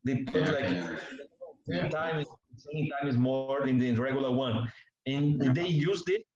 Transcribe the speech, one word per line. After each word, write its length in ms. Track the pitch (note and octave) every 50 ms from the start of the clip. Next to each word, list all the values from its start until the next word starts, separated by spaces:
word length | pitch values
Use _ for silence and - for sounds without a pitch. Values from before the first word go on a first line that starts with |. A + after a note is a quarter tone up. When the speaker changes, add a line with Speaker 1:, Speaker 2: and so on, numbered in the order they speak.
| -
Speaker 1:
they 140 | - C3+
put, 300 | - - - - D#3+ D3+
like, 520 | D3+ D3 C#3 C3 F2+ F2+ F2+ E2+ - - - - - - - - - _ _ - - - _ _ -
ten 200 | E3 F3+ E3+ D3+
times, 380 | D3+ D#3 D#3+ D#3+ D#3+ D3+ D3 - - _ _ _ - A2+ - D3
ten 180 | D3+ D#3 D3+ D3 D3 -
times 160 | D3 C#3+ B2+
more 480 | A#2+ B2 B2+ C3 C3+ C3+ C3+ C3+ C#3 C3+
than 140 | C3 B2+ B2
the 120 | B2+ B2 A#2
regular 380 | A2+ B2 C3+ B2+ C#3 C3+ C3
one. 400 | B2+ C3 C3+ B2 A2 A2 A2+ A2+ - - - _ _ _ _
And 340 | C3+ C3+ C#3+ D3 D3 D3 C3+
Speaker 2:
Yeah. 120 | C#3 C3 B2+
Speaker 1:
they 140 | D#3+ F3
used 420 | F3+ E3 D3 D#3 F3+ G3+ E3+ E3 F3+
it 160 | F#3+ A3 - _ _